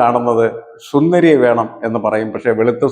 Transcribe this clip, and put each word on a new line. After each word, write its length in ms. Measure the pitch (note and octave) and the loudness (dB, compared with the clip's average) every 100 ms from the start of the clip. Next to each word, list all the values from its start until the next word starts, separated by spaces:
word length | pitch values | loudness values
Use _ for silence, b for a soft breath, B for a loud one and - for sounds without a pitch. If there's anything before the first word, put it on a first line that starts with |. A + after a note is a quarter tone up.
കാണുന്നത് 440 | A#2+ A#2+ A#2+ A2+ A2+ - - - - | 0 0 0 0 -2 -4 -14 -20 -4
സുന്ദരിയെ 460 | C#3+ D#3+ F3+ E3+ D3 B2 | 0 2 2 4 4 4
വേണം 240 | A#2 A2 - A2+ | 2 -2 -6 -6
എന്ന് 120 | A2+ G#2+ | -4 -2
പറയും, 240 | G#2+ A2 | -2 -4
പക്ഷേ 200 | - B2 A2 | -4 -4 0
വെളുത്ത 240 | A2+ A#2+ C#3 | 0 0 -4